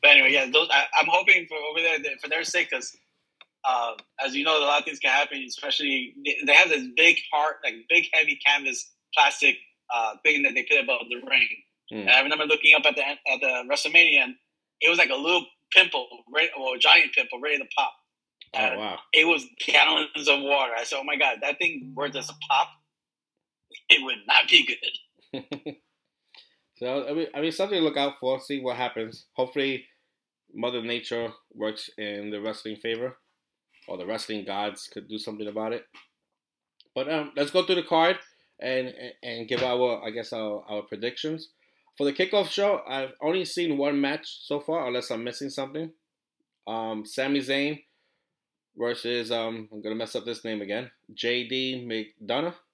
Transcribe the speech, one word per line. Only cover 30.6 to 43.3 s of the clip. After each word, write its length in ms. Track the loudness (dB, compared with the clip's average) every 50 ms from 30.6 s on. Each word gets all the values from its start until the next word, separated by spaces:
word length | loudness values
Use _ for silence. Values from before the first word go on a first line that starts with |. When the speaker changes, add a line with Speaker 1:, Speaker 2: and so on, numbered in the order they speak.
| -4 -4 -4 -4
Speaker 2:
Nature 500 | -4 -4 -6 -6 -4 -6 -6 -4 -4 -6 -8 -12 _ _ -10
works 360 | -6 -6 -6 -4 -6 -10 -12 -10 -10
in 340 | -8 -8 -8 -8 -8 -8
the 100 | -8 -6
wrestling 340 | -6 -6 -8 -8 -8 -10 -12
favor, 400 | -8 -4 -4 -4 -2 -4 -8 -8 _ _ _ _ _ _ _ _ _ _ _ _ _ _ -12
or 80 | -10 -10
the 80 | -6
wrestling 380 | -6 -6 -6 -6 -6 -8 -8 -6
gods 460 | -6 -6 -4 -4 -4 -6 -8 -12 -12
could 160 | -12 -14 -14 -10
do 100 | -10 -10
something 300 | -8 -8 -10 -10 -10 -8
about 240 | -6 -6 -4 -4
it. 140 | -6 -8 -10 _ _ -20 -20 _ _ _ _ _ _ _ _ _ _ _ _ _ _ _ _ _ _
But, 160 | -6 -4 -2
um, 220 | -2 -4 -4 -4 -2 -2
let's 140 | -2 2
go 120 | 2 0 2
through 100 | 4 2
the 80 | 0 2
card 360 | 2 4 4 6 4 4 0 -4 _ _ _ _ _ _ _
and, 300 | -6 -4 -2 -2 -2 -4
and, 240 | -8 -14 -16 -16 -16 _ -10
and 240 | -10 -8 -8 -6 -4
give 160 | -2 0 0
our, 420 | 0 2 2 2 2 0 -2 -6
I 40 | -8
guess, 240 | -8 -8 -8 -8 -8
our, 320 | -6 -6 -6 -6 -6 -8 -8
our 140 | -8 -8
predictions. 640 | -8 -8 -12 -6 -6 -8 -6 -6 -6 -6 -6 -6 -10 -16 _ _ _ _ _ _ _ _ _ -2
For 60 | -2
the 80 | -2
kickoff 380 | 0 0 -2 0 2 0 0 0
show, 320 | -2 0 2 2 2 0 -2
I've 280 | -6 -6 -6 -6 -6 -10 _
only 240 | -4 -2